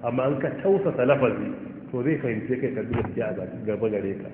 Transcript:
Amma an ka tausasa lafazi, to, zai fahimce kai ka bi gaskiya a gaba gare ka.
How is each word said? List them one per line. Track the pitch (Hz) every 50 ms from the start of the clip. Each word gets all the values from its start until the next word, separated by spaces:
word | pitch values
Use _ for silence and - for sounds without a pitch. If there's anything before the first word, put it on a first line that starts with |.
| -
Amma | 120 120 131 127
an | 139 147 -
ka | - 147 139 -
tausasa | - 196 196 190 - 170 - - 123
lafazi, | 131 143 120 131 117 101 - - - - - - - - - - -
to, | - 123 120
zai | 147 160
fahimce | 143 - 123 113 107 104 - 127 127
kai | 135 123 127
ka | 120 107
bi | 117 - 117
gaskiya | 110 - - 117 113 107
a | 101 98 92 95 - - -
gaba | 107 104 98 110 110
gare | 104 101 95 98 98 98
ka. | 98 -